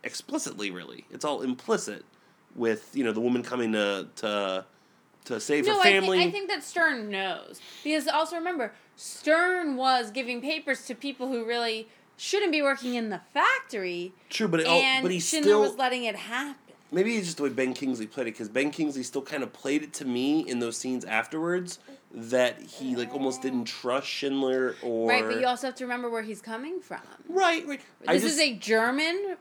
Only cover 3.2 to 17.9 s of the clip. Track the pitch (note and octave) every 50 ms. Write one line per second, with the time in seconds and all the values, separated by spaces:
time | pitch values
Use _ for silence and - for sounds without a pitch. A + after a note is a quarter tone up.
3.2 | A#2 B2 B2 B2 A#2 - B2 B2 A#2 A2+ A2 G#2+ G#2 G2+ G2+ F#2+ F2 - - -
4.2 | - G#2+ G#2 G2+ G2+ F#2+ F#2+ F#2+ F#2 - _ _ _ _ _ _ _ _ _ _
5.2 | _ - B2+ G#2+ G#2+ - D3 D4 C#4+ - G#4+ G4+ F#4 - G3 G4 F#4+ F#4+ F#4+ F4+
6.2 | F4+ F4 F4+ G4+ G4 F4 G4 D#4+ - - - F4 E4 D#4 C#4+ A#3+ G#3+ G#3 G3+ F#3+
7.2 | G3 F#3+ E3+ - - - - - - - - - - D4 D#4 D#4 C4 D4+ - D4+
8.2 | D#4+ D#4+ E4+ E4+ E4 F4+ F4+ D#4 A#3+ G#3 - - - _ _ - - - - -
9.2 | - D4+ D4+ E4 F4 F4+ F#4 F4+ F4 D4+ C4+ B3 C4 C4 C4 B3 A#3+ G#3+ G#3 C4
10.2 | C4 A#3 B3 A#3+ B3 C#4 D#4 D#4+ D#4 D4 C4 B3+ - - B3+ B3 - C#4 C4+ -
11.2 | B3+ C4 C4+ A#3 A3+ A3 A#3+ A#3+ A#3 A#3 A3 A3 A3 - - - _ _ _ -
12.2 | - - - G4+ G#4 F4+ D4+ D#4 C#4+ C#4 C4+ C4 B3 B3 B3 A#3+ A3+ G#3+ F#3+ F3
13.2 | - - _ C#4 E4+ A4+ C5 C5 B4+ - - G#3+ F#3+ F3+ F3 F3 F3 F#3 - -
14.2 | _ _ - - A3 G3+ E3 D#3+ D#3+ - E3 F3 C4+ C4 C4 C4 C4 F3+ F#3 F3
15.2 | E3+ - - D#4+ D4 G4+ - - G#4 - - B3 C4+ B3+ B3 B3+ A#3+ A3+ G3+ F#3+
16.2 | - G3+ A3+ B3 C#4 D4 C#4 - _ - - _ _ _ - E3+ F#3+ A3+ A#3 A3
17.2 | F#3+ E3+ E3 - C#3+ C#3 A#2+ A#2+ C3 C3 B2+ - C#3+ C3